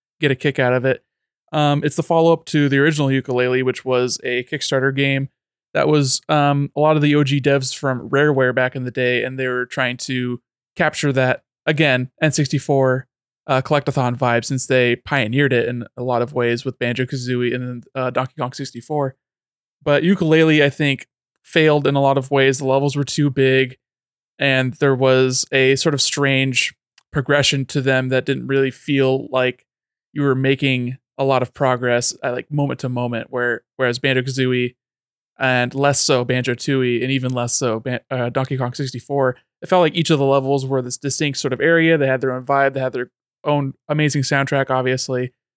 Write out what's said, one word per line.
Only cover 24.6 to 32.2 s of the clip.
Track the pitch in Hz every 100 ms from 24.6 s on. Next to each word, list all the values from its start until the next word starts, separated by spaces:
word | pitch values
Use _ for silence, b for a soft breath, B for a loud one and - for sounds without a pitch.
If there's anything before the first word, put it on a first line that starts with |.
| 127
there | - 143
was | 131 131 131 131 127 -
a | - 135 135
sort | 165
of | 143
strange | - - 143 135 135 127 - - _ _ _
progression | 151 127 143 131 143 135
to | 147
them | 131 131 131
that | 131
didn't | 127 131 127
really | 135 135
feel | 123 - 139 131 135 -
like | 127 127 123 _ _ _ _ _
you | 151
were | 139
making | 131 135 135 139 127 123 131 _ -
a |
lot | 139 131
of | 123
progress | - 135 123 123 120 120 -